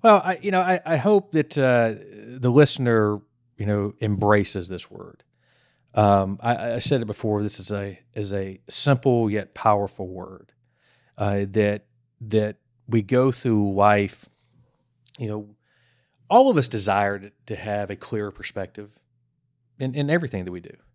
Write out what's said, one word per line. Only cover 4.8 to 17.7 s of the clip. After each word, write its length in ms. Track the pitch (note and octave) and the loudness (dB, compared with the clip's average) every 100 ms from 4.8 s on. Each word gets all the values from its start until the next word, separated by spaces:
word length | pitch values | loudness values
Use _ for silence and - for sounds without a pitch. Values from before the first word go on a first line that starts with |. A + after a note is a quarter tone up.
| - | -14
word. 320 | F#2 - - _ _ _ _ _ _ _ | -20 -20 -20 _ _ _ _ _ _ _
Um, 460 | - G2+ G2+ F#2+ G#2 | 2 4 4 2 -4
I, 340 | A#2 A#2 A#2 | -4 -4 -4
I 40 | A#2 | -4
said 240 | - C3+ | 0 0
it 40 | A2 | -2
before. 360 | G#2 A2 G#2 | -6 -4 -2
This 180 | G#2 - | -4 -6
is 100 | F#2+ | -8
a, 280 | G#2 G2+ F#2 _ | -8 -8 -14 _
is 180 | - G2+ | -10 -8
a 280 | G2+ F#2+ F#2+ - | -6 -8 -12 -10
simple 600 | - C#3+ C3 C#3 A#2+ A2+ | -4 0 2 2 2 0
yet 240 | G#2 F#2+ | -2 -6
powerful 540 | - A2 G#2 G2+ - F#2 | -2 2 2 -2 -8 -12
word, 440 | F#2 F#2 F#2+ _ _ _ _ _ _ _ - | -12 -16 -20 _ _ _ _ _ _ _ -6
uh, 260 | G2+ G2+ G2 | -2 -2 -2
that, 340 | G2+ G#2 G#2 _ _ _ _ | 0 0 0 _ _ _ _
that 340 | A2 G#2+ G#2+ - _ _ - | -2 0 -2 -8 _ _ -2
we 140 | A2+ | -2
go 300 | G2+ B2 C3 | 2 2 2
through 420 | B2 B2 G#2+ G#2 | 0 0 0 0
life. 560 | G2 G#2 G#2 G2+ - - _ _ _ _ _ _ _ - - | 4 4 4 0 -8 -20 _ _ _ _ _ _ _ -20 -12
You 100 | A2 | -10
know, 200 | G#2+ G#2 G#2 _ _ _ _ _ _ _ | -10 -12 _ _ _ _ _ _ _ _
all 180 | A3 C4+ | 4 6
of 80 | F3 | 2
us 120 | B2+ | 0
desire 500 | A2 G2+ G2 G2+ G2+ | -4 0 0 0 -4
to, 140 | G2+ _ - | -10 _ -14
to 100 | G#2+ | -12
have 340 | G#2+ | -6